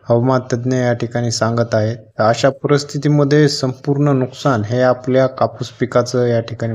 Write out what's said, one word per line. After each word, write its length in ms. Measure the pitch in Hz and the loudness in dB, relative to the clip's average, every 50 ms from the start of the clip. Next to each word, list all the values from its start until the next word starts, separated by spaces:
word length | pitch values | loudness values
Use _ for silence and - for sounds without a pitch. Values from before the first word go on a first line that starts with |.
| _ | _
हवामान 360 | - 120 117 120 131 131 127 123 | 0 0 2 2 2 2 0 0
तज्ज्ञ 320 | - 127 117 120 127 127 | -2 -4 -4 -2 -2 0
या 160 | 127 123 123 120 | 0 0 0 0
ठिकाणी 360 | 117 120 117 - 123 120 120 | -2 -4 -4 -4 -4 -4 -4
सांगत 440 | 113 - 117 113 117 117 117 113 - | -2 -2 -2 0 0 0 -2 0 0
आहेत. 220 | 110 107 110 117 - | 0 0 -2 -4 -6
तर 260 | - - _ - 110 | -12 -10 _ 0 2
अशा 260 | 107 120 - - 135 123 | 2 2 2 2 0 0
परिस्थितीमध्ये 920 | - - 143 147 139 143 - - 147 135 151 147 147 143 139 147 147 151 143 | 0 0 0 0 0 0 -4 -6 -2 0 2 2 2 4 4 4 4 4 4
संपूर्ण 680 | - - - 127 123 - - 143 143 139 147 147 139 131 | 2 0 -4 -4 -4 -4 -4 -2 -2 0 2 2 2 0
नुकसान 460 | 127 123 - - - 143 131 113 107 | 0 -4 -6 -4 -2 0 0 0 -2
हे 180 | 104 123 123 127 | -2 0 2 2
आपल्या 440 | 127 123 120 - 131 127 131 131 127 | 2 2 0 0 0 2 2 2 2
कापूस 400 | 131 - 117 113 - - 123 - | 0 0 -2 -2 -2 -6 -12 -12
पिकाचं 540 | - - 131 117 - 123 120 120 - 123 123 120 | -8 -6 -4 -2 0 0 0 0 0 0 0 0
या 120 | 117 113 | 0 0
ठिकाणी 320 | 113 - 117 - 117 113 | -2 -4 -8 -8 -6 -6